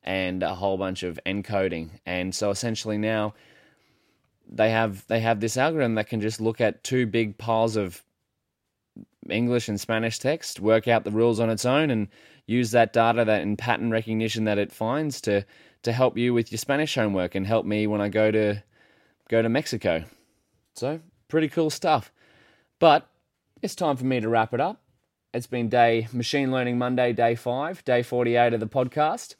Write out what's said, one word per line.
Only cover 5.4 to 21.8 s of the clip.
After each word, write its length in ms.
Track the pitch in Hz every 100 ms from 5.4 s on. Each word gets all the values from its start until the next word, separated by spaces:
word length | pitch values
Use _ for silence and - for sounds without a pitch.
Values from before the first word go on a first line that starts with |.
| 113 127
algorithm 380 | 143 160 123
that 140 | 110 104
can 120 | 113
just 200 | 107 110
look 200 | 110 110
at 220 | 113 -
two 240 | - 127 120
big 320 | 110 110 101
piles 380 | 110 113 113 110
of 260 | 95 - _ _ _ _ _ _ _ _ _ - - _ -
English 400 | 104 120 120 -
and 120 | 104
Spanish 380 | - 113 113 110
text, 400 | 127 160 - -
work 300 | 101 110 117
out 160 | 117
the 80 | 104
rules 260 | 107 117 110
on 120 | 117
its 140 | 110
own, 260 | 123 135 156
and 180 | 113 101 _ - _ -
use 260 | 117 117
that 200 | 120 113
data 320 | 117 113 117
that 180 | 110 107
in 140 | 87 104
pattern 360 | 117 117 117
recognition 520 | 113 113 110 110 110
that 140 | 110 104
it 140 | 101
finds 480 | - 113 139 156 131
to, 240 | - 101 101 - - _
to 100 | -
help 260 | 117 127 113
you 160 | 123
with 160 | 120 113
your 80 | 107
Spanish 380 | - 139 151 139
homework 400 | 110 95 90 95
and 100 | 98
help 180 | 113
me 220 | - 104 107
when 140 | 104
I 80 | 101
go 240 | 101 110
to, 280 | 107 104 104 _ _ _ _ _ _ _
go 120 | 113
to 80 | 113
Mexico. 540 | 123 - 117 98 82 82 _ _ _ _ _ _
So, 240 | - 127 160 160 _ _
pretty 200 | 160 156
cool 220 | - 156
stuff. 400 | -